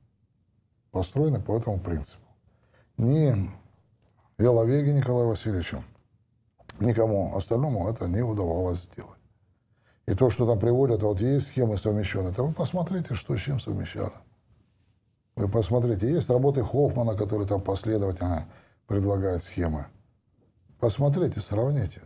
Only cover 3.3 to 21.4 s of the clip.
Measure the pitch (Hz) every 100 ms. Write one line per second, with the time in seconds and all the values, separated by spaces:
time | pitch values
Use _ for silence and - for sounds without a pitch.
3.3 | 104 90 - - _ _ _ _ _ _
4.3 | - 117 117 117 143 143 143 135 123 117
5.3 | 107 113 92 85 67 - - _ _ _
6.3 | _ _ _ - - 110 113 110 101 87
7.3 | 98 - 117 147 110 92 117 90 98 120
8.3 | 101 87 85 90 87 - - - - _
9.3 | _ _ _ _ _ _ _ - 95 127
10.3 | - 117 107 117 123 135 107 107 98 123
11.3 | 139 - 131 113 101 110 104 98 101 92
12.3 | 98 143 160 147 180 165 185 - 104 -
13.3 | 120 - 139 - 98 92 - - - -
14.3 | _ _ _ _ _ _ _ _ _ _
15.3 | - 101 113 107 123 120 101 117 165 117
16.3 | 127 139 139 110 131 127 - 117 104 104
17.3 | 107 98 101 101 95 113 110 98 90 90
18.3 | 82 - - _ _ - 101 98 98 95
19.3 | 87 - - 82 76 69 - _ _ _
20.3 | _ _ _ _ _ 117 120 143 147 139
21.3 | 104